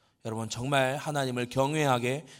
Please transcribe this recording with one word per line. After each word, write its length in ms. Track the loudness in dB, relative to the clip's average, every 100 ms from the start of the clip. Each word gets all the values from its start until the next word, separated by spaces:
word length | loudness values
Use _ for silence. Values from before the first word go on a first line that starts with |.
| _ _
여러분, 240 | -8 -6 -6
정말 480 | -6 0 2 2 0
하나님을 520 | -4 -2 -2 -2 -2
경외하게 800 | 0 2 2 2 2 2 -4 -8